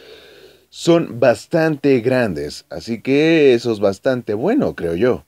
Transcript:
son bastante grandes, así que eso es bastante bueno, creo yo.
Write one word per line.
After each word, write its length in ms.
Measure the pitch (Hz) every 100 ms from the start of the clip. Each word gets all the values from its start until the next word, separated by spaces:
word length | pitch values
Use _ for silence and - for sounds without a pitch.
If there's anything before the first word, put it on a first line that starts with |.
| - - - - - _ _
son 500 | - 170 170 - 120
bastante 800 | 131 113 - 170 160 147 143 131
grandes, 680 | 120 127 113 76 73 - -
así 320 | 76 101 113
que 520 | 131 139 160 165 139
eso 180 | 120 120
es 60 | 104
bastante 540 | 101 98 135 127 113
bueno, 420 | 104 160 277 107 -
creo 200 | 85 85
yo. 300 | 123 101